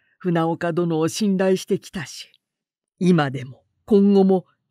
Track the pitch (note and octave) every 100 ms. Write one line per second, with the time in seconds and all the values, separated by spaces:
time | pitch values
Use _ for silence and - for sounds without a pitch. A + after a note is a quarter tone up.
0 | _ _ F3+ E3+ E3 D#3+ E3+ E3 E3+ D#3+
1 | D#3+ - G#3 F#3+ F#3+ F#3+ - F#3+ - F#3+
2 | C#3 - - _ _ _ _ _ _ -
3 | F3+ F3 C#3 C3 B2+ - _ _ - G3+
4 | G3+ G3 F#3+ F#3+ - _ _